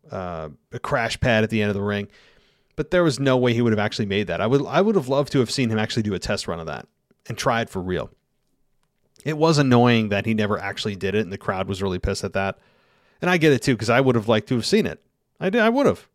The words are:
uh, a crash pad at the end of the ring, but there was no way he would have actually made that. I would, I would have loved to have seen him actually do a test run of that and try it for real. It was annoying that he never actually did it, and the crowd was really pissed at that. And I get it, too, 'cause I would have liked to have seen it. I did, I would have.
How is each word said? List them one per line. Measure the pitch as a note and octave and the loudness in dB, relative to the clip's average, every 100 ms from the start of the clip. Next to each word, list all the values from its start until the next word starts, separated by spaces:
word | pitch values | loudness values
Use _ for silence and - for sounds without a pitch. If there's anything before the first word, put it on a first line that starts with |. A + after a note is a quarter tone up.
| _ | _
uh, | G#2 F2+ E2 D#2 C#2+ _ | -10 -8 -10 -12 -16 _
a | A#2 | -12
crash | - C#3 A2+ - | -6 -4 -4 -2
pad | B2+ A2 | 2 2
at | A2 | 2
the | A2+ | 0
end | G#2 | 0
of | G2+ | -2
the | |
ring, | G2+ G2+ G2+ _ _ _ _ _ _ - | -2 -4 -6 _ _ _ _ _ _ -10
but | D3+ | -2
there | F3+ | 2
was | E3+ C3 | 2 2
no | C3+ B2+ | 2 2
way | B2+ | 2
he | A#2 | 2
would | A#2+ | 2
have | G#2+ | 2
actually | G#2 - G#2+ | -2 -4 -2
made | G2 F#2+ | -2 -2
that. | E2 | -2
I | G#2+ | 0
would, | C#3+ - | 0 0
I | C#3+ | 0
would | G3+ G3 | 2 0
have | B2+ | 0
loved | C3+ C#3 | -2 0
to | C#3+ | 0
have | - | 0
seen | - A#2+ | -2 -2
him | A2 | -2
actually | G#2+ - | -2 -2
do | G#2 | -2
a | F2+ | -4
test | - G2+ - | -4 -6 -4
run | E2+ | -8
of | D#2+ | -8
that | C#2+ - _ _ _ - | -10 -14 _ _ _ -14
and | A2+ | -4
try | - A2+ | -2 -2
it | A2+ | -2
for | G2 | -6
real. | F2+ F2 A1+ _ _ _ _ _ _ _ _ _ _ _ | -4 -4 -6 _ _ _ _ _ _ _ _ _ _ _
It | - D#3 | -8 2
was | D#3+ D3 | 4 4
annoying | C3+ B2 A#2+ A#2 G#2+ | 6 6 6 4 2
that | G2+ G2 | -2 0
he | A2 | 0
never | G#2 G2+ | 0 -2
actually | G2 F#2+ A2 G2 | -4 -6 -8 -4
did | F#2+ G#2 | -2 -2
it, | |
and | F#2 | -2
the | F#2+ | -6
crowd | - F#2+ F#2+ | -6 -4 -4
was | G2 | -4
really | G2 F2+ | -4 -4
pissed | - G2 | -4 -4
at | G2 | -4
that. | F#2+ G2 - _ _ _ _ _ _ | -4 -4 -6 _ _ _ _ _ _
And | F3 | 0
I | F3+ | 4
get | D3+ | 4
it, | C3+ | 4
too, | - A#2+ | 2 0
'cause | G#2+ | 2
I | A#2 | 4
would | C3+ A#2+ | 4 2
have | G#2 | 2
liked | G#2+ - | 0 2
to | B2 | -2
have | - | 2
seen | G#3+ B2+ | 0 0
it. | - _ _ _ _ | -6 _ _ _ _
I | F#3 | -2
did, | A3+ | 2
I | A3 | 2
would | A#3+ B3+ | 2 2
have. | F2+ - | 0 -8